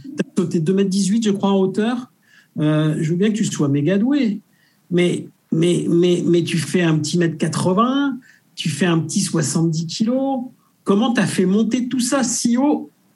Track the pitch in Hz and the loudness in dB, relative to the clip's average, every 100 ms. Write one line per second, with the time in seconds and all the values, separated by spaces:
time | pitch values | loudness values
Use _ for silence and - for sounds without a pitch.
0 | - - - - 180 175 160 190 196 190 | -12 -8 -6 -2 -2 0 0 0 2 0
1 | 185 226 220 - 196 196 190 - 220 254 | 0 0 0 0 2 2 2 0 -2 -2
2 | - _ _ _ _ - 151 151 156 151 | -8 _ _ _ _ -2 0 2 0 0
3 | 156 175 214 214 175 - 143 143 143 196 | -2 0 0 0 -2 0 0 2 2 2
4 | 240 294 226 196 - _ _ _ - 175 | 2 2 0 -4 -10 _ _ _ -4 0
5 | 175 - - _ - 160 175 160 151 170 | 0 -2 -8 _ -4 0 2 0 2 2
6 | 180 170 151 170 160 165 - 185 170 156 | 4 2 2 2 0 -2 -2 0 2 0
7 | 151 175 165 160 165 - 170 190 240 277 | 0 0 0 -2 -4 -2 0 2 2 2
8 | 277 247 - - _ - 165 - 185 165 | -2 -4 -10 -20 _ -8 -6 -2 0 0
9 | 156 202 - 165 143 170 165 160 165 - | 0 -2 -2 -2 -2 0 0 -2 -4 -2
10 | 220 262 269 262 247 - _ _ - 202 | -2 0 -2 -4 -6 -14 _ _ 0 2
11 | 254 247 170 - 180 208 226 254 - 262 | 2 0 0 0 2 2 0 -2 -2 -2
12 | 226 277 233 - 240 240 294 - - _ | -2 0 -2 -2 0 2 2 0 -4 _
13 | _ | _